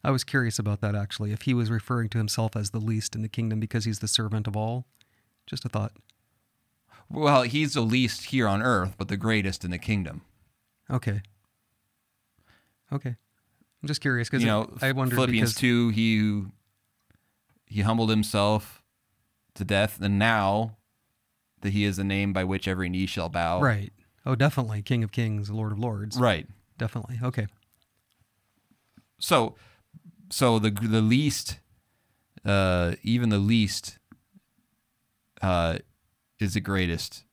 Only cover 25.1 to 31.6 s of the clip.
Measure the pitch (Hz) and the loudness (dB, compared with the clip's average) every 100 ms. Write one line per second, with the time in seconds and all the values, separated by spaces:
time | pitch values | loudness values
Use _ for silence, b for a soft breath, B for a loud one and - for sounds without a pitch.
25.1 | - 113 107 101 107 107 104 120 104 107 | -2 -2 -2 -4 -4 -4 -4 -4 -4 -6
26.1 | 123 123 87 - - _ - 113 117 113 | 2 2 2 -4 -20 _ -8 -6 -6 -8
27.1 | 123 127 127 101 _ _ _ _ _ _ | -6 -4 -4 -6 _ _ _ _ _ _
28.1 | _ _ _ _ _ _ _ _ _ _ | _ _ _ _ _ _ _ _ _ _
29.1 | _ - 151 110 - b b _ - - | _ 2 2 2 -4 b b _ -20 -20
30.1 | _ - - 127 113 107 101 113 110 107 | _ -10 2 4 4 2 0 2 4 4
31.1 | 127 151 - - - | 4 2 -2 -8 -12